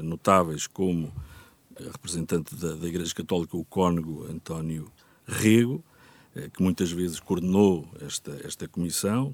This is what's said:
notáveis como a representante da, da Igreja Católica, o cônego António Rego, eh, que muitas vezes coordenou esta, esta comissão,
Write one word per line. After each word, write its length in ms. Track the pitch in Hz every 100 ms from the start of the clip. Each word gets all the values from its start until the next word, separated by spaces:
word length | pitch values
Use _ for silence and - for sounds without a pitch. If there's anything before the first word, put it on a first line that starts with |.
notáveis 640 | 80 82 - 95 85 76 -
como 440 | - 92 87 76 - - - - _ _ -
a 60 |
representante 720 | - - - 87 80 85 76 -
da, 200 | 85 78
da 120 | 85
Igreja 260 | 87 82
Católica, 440 | - 82 90 82 87
o 80 | 80
cônego 600 | 98 92 85 80 78 76
António 600 | 80 - 82 80 80 - - _ _ -
Rego, 560 | 120 110 113 120 156 - _ - - _ -
eh, 140 | -
que 80 | -
muitas 300 | 92 85 90
vezes 280 | 85 90 80
coordenou 720 | - 90 90 98 101 85 71 - 73
esta, 340 | - - 71
esta 240 | - - 82
comissão, 640 | - 87 - 98 113 139